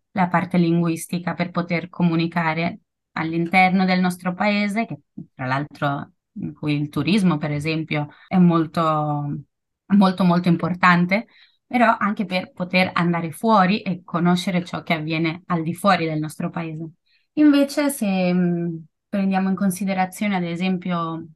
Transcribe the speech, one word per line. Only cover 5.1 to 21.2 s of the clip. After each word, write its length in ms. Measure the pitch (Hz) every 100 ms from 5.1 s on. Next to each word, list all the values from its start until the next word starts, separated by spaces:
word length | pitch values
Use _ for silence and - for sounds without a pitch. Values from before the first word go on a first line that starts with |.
| - 156 -
tra 100 | 127
l'altro, 640 | 139 147 - 147 139 - _ _
in 200 | 214 160
cui 260 | 151 151 147
il 100 | 147
turismo, 480 | 151 143 214 185 151
per 140 | 151
esempio, 580 | 147 156 160 156 151 147 - _
è 100 | 185
molto, 1040 | 175 165 156 175 160 156 151 147 143 147 - _ _ _ _
molto, 380 | 196 185 180
molto 240 | 180 175 175
importante, 800 | 170 160 180 180 175 175 202 - _ _ _ _
però 300 | 247 226 -
anche 280 | 202 208 185
per 260 | 185 -
poter 400 | - 180 185 185
andare 380 | - 170 170 165
fuori 500 | 151 226 214 180 214
e 220 | - -
conoscere 600 | - 165 175 180 - 180
ciò 200 | 175 165
che 100 | -
avviene 500 | 160 156 160 165 160 -
al 160 | 175
di 100 | 160
fuori 320 | 175 202 175 160
del 140 | 156
nostro 300 | 156 - 175
paese. 420 | 170 165 156 165 - _ _ _
Invece, 560 | - 302 285 277 302 285
se, 440 | - 202 190 180
mm, 420 | 180 180 170 170 165 165 _ _
prendiamo 400 | 202 196 185 190
in 60 | 185
considerazione, 800 | 202 180 196 190 185 - 208 190
ad 80 |
esempio, 840 | 170 170 190 185 180 175 165 165